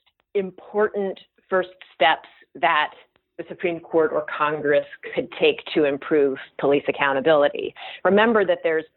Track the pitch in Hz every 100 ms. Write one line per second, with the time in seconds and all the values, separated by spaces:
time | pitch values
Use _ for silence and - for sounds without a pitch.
0 | _ _ _ 202 190 - - 208 214 208
1 | 196 175 - _ - 190 180 - - -
2 | 165 151 - _ _ 143 165 156 151 -
3 | _ _ _ - 165 175 185 165 - 165
4 | 156 151 151 - 147 151 147 143 143 -
5 | - - 135 - 160 147 - 175 143 139
6 | - 156 139 131 - - 139 143 - -
7 | 143 135 147 151 143 - - - - -
8 | 180 202 220 220 180 175 170 160 160